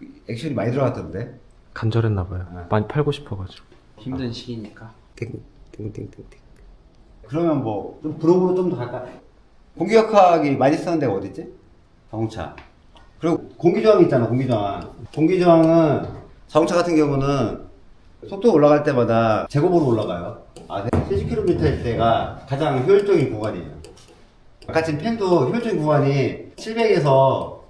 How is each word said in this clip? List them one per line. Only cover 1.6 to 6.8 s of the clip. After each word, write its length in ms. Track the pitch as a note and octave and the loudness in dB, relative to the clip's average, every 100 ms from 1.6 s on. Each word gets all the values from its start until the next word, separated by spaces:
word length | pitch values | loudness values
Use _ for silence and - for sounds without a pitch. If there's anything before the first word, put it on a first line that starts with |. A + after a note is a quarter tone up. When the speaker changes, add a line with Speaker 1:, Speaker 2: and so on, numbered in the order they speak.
| _ | _
Speaker 2:
간절했나 540 | - A2+ A2+ A2 G2+ F2+ | -6 -2 0 0 0 -4
봐요. 200 | F#2 F2+ - | -8 -10 -14
Speaker 1:
네. 60 | - | -4
Speaker 2:
많이 180 | A2 G#2+ | -2 0
팔고 240 | D3+ D3 | -2 -2
싶어가지고. 520 | C#3+ - G2 F#2 - - - _ - | -4 -10 -12 -12 -16 -20 -20 _ -16
Speaker 3:
힘든 320 | - C3 B2+ | -10 -8 -8
Speaker 1:
아. 40 | |
Speaker 3:
시기니까. 580 | A2 - A#2 G#2 - A2+ - _ - | -10 -12 -12 -14 -18 -20 -20 _ -14
Speaker 1:
띵, 180 | A2+ A2 - - - | -12 -12 -18 -20 -20
띵, 200 | - G#2+ G#2+ | -14 -12 -10
띵, 160 | G#2+ | -14
띵, 140 | - - | -14 -20
띵. 120 | - _ - - - | -20 _ -20 -20 -20